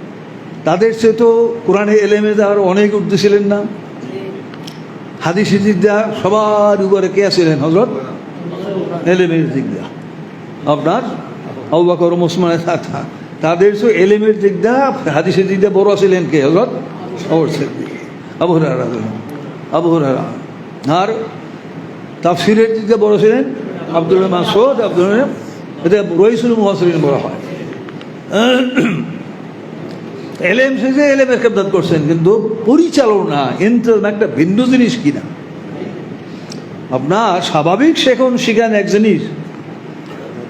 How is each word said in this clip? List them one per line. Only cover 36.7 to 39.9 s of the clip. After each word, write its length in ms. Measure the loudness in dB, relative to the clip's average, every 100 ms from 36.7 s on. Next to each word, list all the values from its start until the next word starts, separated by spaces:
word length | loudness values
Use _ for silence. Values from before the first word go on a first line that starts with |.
| -14 -6
আপনার 520 | -4 0 2 2 0
স্বাভাবিক 560 | 0 0 2 4 4 4
সে 120 | 2
এখন 260 | 4 2 2
শিখেন 380 | 2 2 2
এক 120 | 2 2
জিনিস, 360 | 2 4 2 -2 -10 -12 -14 -14 -14 -14